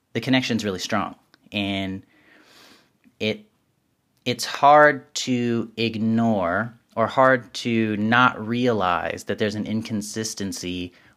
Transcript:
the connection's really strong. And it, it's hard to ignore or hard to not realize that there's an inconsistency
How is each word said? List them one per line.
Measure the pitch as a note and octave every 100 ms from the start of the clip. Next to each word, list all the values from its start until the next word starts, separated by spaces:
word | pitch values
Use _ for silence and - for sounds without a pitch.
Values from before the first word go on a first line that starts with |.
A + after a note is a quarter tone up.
| _
the | A#2+
connection's | A#2+ C3 B2+ A2
really | G#2 F#2
strong. | - G#2 F2+ - _ _ _
And | G#2 G2 G2 F#2+ F#2+ - _ _ _ _ - - - _ _ _ -
it, | G#2+ G#2+ - _ _ _ _ _ _ _
it's | - B2
hard | - - C#3+ D3 D3 C3 -
to | - - B2 A#2+ A#2 A2+ -
ignore | A2+ A2 A2+ A2+ A#2 G#2 E2+ F#2+ A#2 - _
or | A2+ G#2+
hard | - C3 C3 A2
to | - A#2+ A2+ A2 G#2
not | A2 A#2 B2+ - G#2+
realize | A#2+ B2 A2 F#2 E2+ E2+ -
that | - G2+
there's | G#2+
an | G#2+ F#2+
inconsistency | A2 A2 G#2+ G2+ A2 G#2+ - G2 F2 F2+ F2+ F2+ - _